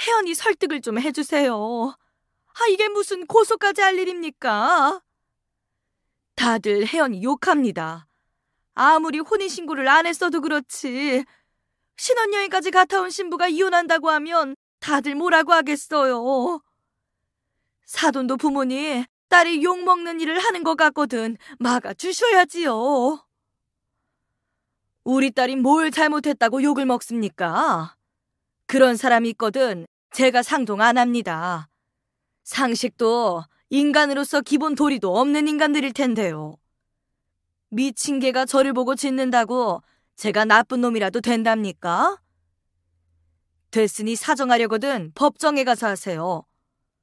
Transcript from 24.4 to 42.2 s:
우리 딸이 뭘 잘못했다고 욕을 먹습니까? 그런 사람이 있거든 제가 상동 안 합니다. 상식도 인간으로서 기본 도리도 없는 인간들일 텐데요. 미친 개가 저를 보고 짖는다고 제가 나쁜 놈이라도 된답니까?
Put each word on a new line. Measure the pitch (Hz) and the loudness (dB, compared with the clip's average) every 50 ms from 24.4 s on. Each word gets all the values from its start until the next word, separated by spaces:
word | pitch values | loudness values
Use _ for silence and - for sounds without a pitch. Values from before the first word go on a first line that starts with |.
| _ _ _ _ _ _ _ _ _ _ _ _ - | _ _ _ _ _ _ _ _ _ _ _ _ -4
우리 | - 262 269 269 269 | 0 0 2 2 0
딸이 | - 262 254 254 269 | 0 0 0 0 0
뭘 | 269 240 269 294 320 320 311 | 0 4 4 4 4 2 0
잘못했다고 | - 311 311 302 294 302 285 302 269 - 233 226 233 269 | 0 0 0 0 0 0 -2 -2 0 0 0 0 2 2
욕을 | 262 294 277 269 277 | 0 0 0 0 0
먹습니까? | 254 247 240 - - 233 233 214 190 - - 180 170 165 220 311 302 208 165 160 170 _ _ _ _ _ _ _ _ _ _ _ _ _ _ _ | -2 -2 -2 -4 -6 -6 -4 -4 -6 -6 -6 -6 -2 0 0 0 0 0 -2 -4 -10 _ _ _ _ _ _ _ _ _ _ _ _ _ _ _
그런 | - 262 269 262 254 240 | -2 2 4 4 4 4
사람이 | 214 - 254 240 226 233 226 | 0 2 2 2 2 2 -2
있거든 | 220 - 226 214 - 269 262 233 190 170 165 _ _ _ _ _ | -4 -2 -4 -2 0 0 0 -2 -2 -8 -12 _ _ _ _ _
제가 | - - 262 254 247 247 | -2 2 2 4 4 2
상동 | 240 - 294 285 247 208 202 196 | 0 0 -2 -2 -2 -2 0 2
안 | 220 240 240 | 4 4 4
합니다. | 247 240 247 240 240 202 185 160 160 170 180 175 160 156 _ _ _ _ _ _ _ _ _ _ _ _ _ _ _ - | 4 2 2 0 -2 -2 -4 -6 -4 -4 -4 -6 -6 -8 _ _ _ _ _ _ _ _ _ _ _ _ _ _ _ -14
상식도 | - - - 269 240 233 - - 233 _ - 240 226 233 240 233 196 175 165 165 _ _ _ _ - | -8 -4 -2 -2 0 -2 -2 -4 -6 _ 0 0 2 2 2 0 0 -2 -4 -8 _ _ _ _ -2
인간으로서 | 254 277 294 294 277 302 302 285 277 285 285 - - 285 | 0 2 2 4 4 4 2 2 0 -2 -4 -2 -2 -2
기본 | - - 285 269 311 311 285 | 0 0 0 0 0 0 0
도리도 | - 294 285 285 214 - 185 180 226 | 0 0 0 0 0 -2 0 2 2
없는 | 262 285 285 302 302 302 | 2 2 2 0 0 0
인간들일 | 302 294 311 294 294 302 254 277 | 0 0 0 2 0 0 -2 -4
텐데요. | 220 - 277 254 226 220 202 170 156 156 151 151 156 _ _ _ _ _ _ _ _ _ _ _ _ _ _ _ _ _ _ _ _ _ _ - | -2 -2 -2 -2 0 -2 -2 -4 -4 -6 -10 -12 -14 _ _ _ _ _ _ _ _ _ _ _ _ _ _ _ _ _ _ _ _ _ _ -8
미친 | 214 226 269 277 - - - 285 285 269 | -4 -2 -2 -2 -2 -4 -4 -2 -2 0
개가 | 254 262 247 254 262 | 0 0 0 0 -2
저를 | 254 - 269 269 277 254 | 2 2 2 2 2 2
보고 | 254 254 247 269 | 0 0 -2 -2
짖는다고 | - - 277 262 262 262 254 247 220 190 196 247 254 240 208 175 - _ _ _ _ _ _ _ | -2 -2 -2 -2 0 0 2 2 0 0 0 -2 -2 0 -2 -2 -4 _ _ _ _ _ _ _
제가 | - - 208 196 214 220 | -8 -6 -2 0 0 4
나쁜 | 220 214 226 - - 262 247 | 6 6 4 4 2 -2 -2
놈이라도 | 240 240 226 220 202 190 185 240 | 0 0 0 0 -2 -2 -2 -4
된답니까? | 214 233 240 226 226 233 220 220 208 190 170 _ - 175 170 202 285 370 392 - | -2 0 0 0 2 0 0 0 -2 -6 -6 _ -4 -2 0 2 0 0 0 -4